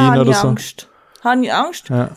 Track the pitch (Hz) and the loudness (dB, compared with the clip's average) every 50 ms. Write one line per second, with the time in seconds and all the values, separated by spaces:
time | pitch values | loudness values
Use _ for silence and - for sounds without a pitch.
0 | 262 262 247 254 262 233 220 202 202 - 220 - - - - - - - _ _ | 4 4 4 4 4 2 2 2 2 0 -2 -4 -6 -12 -16 -18 -20 -20 _ _
1 | _ _ _ _ - 240 247 254 254 - 120 180 262 330 339 - - - 127 123 | _ _ _ _ -2 0 0 0 0 0 0 -2 -2 -4 -6 -12 -8 -4 -2 -2
2 | 123 - - | -2 -2 -6